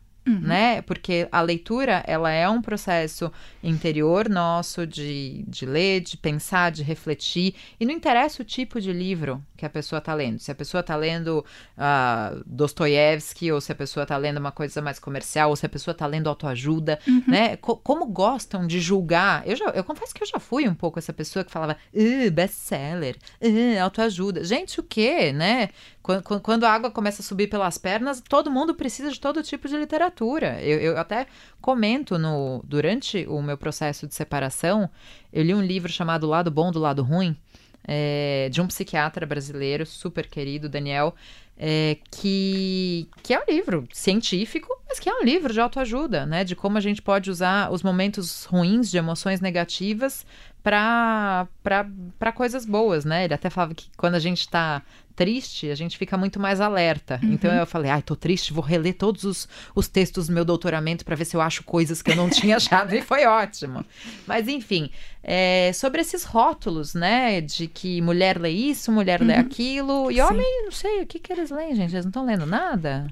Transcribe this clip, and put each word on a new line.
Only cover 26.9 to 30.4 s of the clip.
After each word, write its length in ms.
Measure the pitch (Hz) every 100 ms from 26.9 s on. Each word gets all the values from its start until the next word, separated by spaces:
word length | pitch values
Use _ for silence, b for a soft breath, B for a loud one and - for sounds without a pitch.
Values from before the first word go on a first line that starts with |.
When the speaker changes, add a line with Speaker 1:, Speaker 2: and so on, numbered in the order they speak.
| 226 208 208
Speaker 2:
a 40 | -
subir 220 | 190 202
pelas 300 | 208 185 -
pernas, 440 | 185 208 262 262 -
todo 220 | 285 311
mundo 220 | 254 330
precisa 380 | 330 269 - 285
de 80 | 254
todo 240 | 277 302
tipo 240 | 302 285 285
de 100 | 294
literatura. 800 | 302 311 349 349 226 302